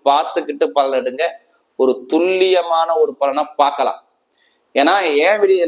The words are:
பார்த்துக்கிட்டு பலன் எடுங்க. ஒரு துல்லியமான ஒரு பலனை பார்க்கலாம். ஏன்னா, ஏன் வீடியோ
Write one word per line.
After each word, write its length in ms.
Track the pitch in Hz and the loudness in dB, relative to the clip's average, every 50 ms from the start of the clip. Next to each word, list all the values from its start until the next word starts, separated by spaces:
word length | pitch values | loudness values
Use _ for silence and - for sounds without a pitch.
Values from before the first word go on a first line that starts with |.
| - 139 | -4 -2
பார்த்துக்கிட்டு 560 | 139 147 160 - - 180 151 147 143 139 160 143 - | -2 -2 -2 -4 -4 -6 -6 -6 -4 -4 -4 -2 0
பலன் 240 | 143 139 135 135 127 | 0 -2 0 -2 -4
எடுங்க. 240 | 123 127 123 135 165 - - - _ _ _ _ _ _ _ - | -4 -4 -4 -4 -4 -6 -6 -10 _ _ _ _ _ _ _ -2
ஒரு 120 | 131 131 123 - - - | 0 0 0 -2 -4 -2
துல்லியமான 760 | 151 160 170 185 185 185 185 190 185 180 170 170 165 165 165 165 165 | 0 0 0 0 0 2 2 2 2 2 0 0 0 0 0 0 0
ஒரு 180 | 160 156 147 127 - | 0 0 0 -2 -2
பலனை 220 | 139 139 139 147 151 - - - | -2 -2 -2 -2 -4 -2 0 0
பார்க்கலாம். 380 | 143 139 - 143 131 110 82 - - _ _ _ _ _ _ _ _ _ _ _ _ _ - | 0 0 0 -2 -2 -4 -4 -6 -12 _ _ _ _ _ _ _ _ _ _ _ _ _ 0
ஏன்னா, 200 | 131 139 160 185 202 190 165 143 143 156 | 2 2 4 2 2 2 0 2 2 4
ஏன் 160 | 185 214 214 | 2 2 2
வீடியோ 220 | 202 190 190 180 170 | 2 2 2 2 2